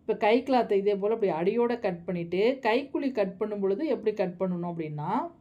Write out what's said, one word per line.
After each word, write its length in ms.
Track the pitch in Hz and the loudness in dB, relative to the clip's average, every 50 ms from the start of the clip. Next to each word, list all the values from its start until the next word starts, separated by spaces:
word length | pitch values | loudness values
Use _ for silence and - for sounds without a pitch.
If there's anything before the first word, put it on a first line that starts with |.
இப்ப 160 | _ - 214 | _ -4 -2
கை 260 | 214 - 208 220 262 269 | 2 4 4 4 4 4
கிளாத்தை 300 | 285 262 247 220 - 214 | 4 2 2 4 4 2
இதே 240 | 196 196 202 208 | 2 4 2 0
போல 180 | 202 190 208 226 | 2 0 0 0
இப்படி 180 | 220 220 190 165 | 2 2 0 2
அடியோட 460 | 156 175 190 220 233 240 233 240 233 | 2 0 2 2 2 2 2 0 -2
கட் 260 | 240 202 180 170 170 | -2 -4 -4 -4 -6
பண்ணிட்டு, 540 | - 185 175 170 170 175 180 208 233 269 262 - | -6 -4 -4 -4 -2 0 2 2 2 2 0 0
கைக்குழி 500 | 226 214 254 285 - - 320 285 269 254 | 0 0 0 0 -2 -4 -2 -2 -2 0
கட் 240 | - 202 190 185 | 0 -2 -2 0
பண்ணும் 240 | - 214 208 208 208 | -4 -4 -4 -4 -2
பொழுது 260 | 196 190 196 220 311 | 0 0 0 0 0
எப்படி 300 | 311 254 - - 220 208 | -2 -2 0 0 -2 0
கட் 200 | 214 196 185 175 - | 0 -2 -2 -2 -2
பண்ணணும் 280 | 190 185 180 175 170 | -2 -2 -2 -2 -4
அப்படின்னா 640 | 175 170 165 165 151 151 147 147 165 202 262 349 339 - - | -6 -4 -6 -6 -6 -6 -6 -4 -2 -2 -2 -2 -4 -10 -16